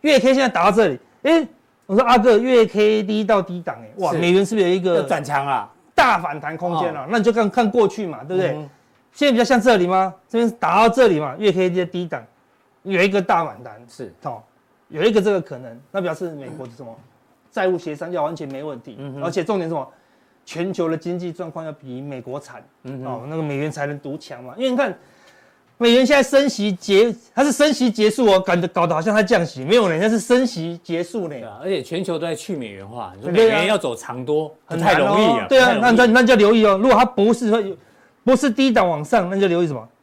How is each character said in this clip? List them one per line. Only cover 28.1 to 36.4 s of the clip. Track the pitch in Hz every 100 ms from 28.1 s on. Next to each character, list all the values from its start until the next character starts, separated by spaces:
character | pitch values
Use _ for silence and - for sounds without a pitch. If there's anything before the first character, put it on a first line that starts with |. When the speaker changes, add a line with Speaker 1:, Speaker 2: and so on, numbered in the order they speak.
| 214 233
Speaker 1:
哦， | 190
搞 | 185
得， | 175 170
搞 | 180 170
得 |
好 | 160
像 | 175
它 | 214
降 | 190 220
息， | 165 131
没 | 135
有 | 233 196
呢， | 160
那 | 214
是 | 220
升 | - 247 254
息 | 185 165 170
结 | - 170
束 | 170 233
呢。 | 170
Speaker 2:
对 | 139
啊， | 113 104
而 | 165
且 | 185
全 | 120 170
球 | 185 165
都 | 165
在 |
去 | 151 -
美 | 165 113
元 | 98 98
化， | 120 98 92
你 |
说 | 135
Speaker 1:
对 | 180 226
啊。 |
Speaker 2:
美 | 214
元 | 185
要 | 208
走 | 143 117
长 | - 123
多， | 123 151 156 - _
Speaker 1:
很 | 165
难 | 180
哦。 | 165
Speaker 2:
不 |
太 |
容 | 147 208
易 | 220 233
啊， | -
Speaker 1:
对 | 269
啊， | 247
Speaker 2:
不 | 226
太 |
容 |
易。 | 240 226
Speaker 1:
那， | 247
那， | 240
那 |
就 | 240
要 |
留 | 240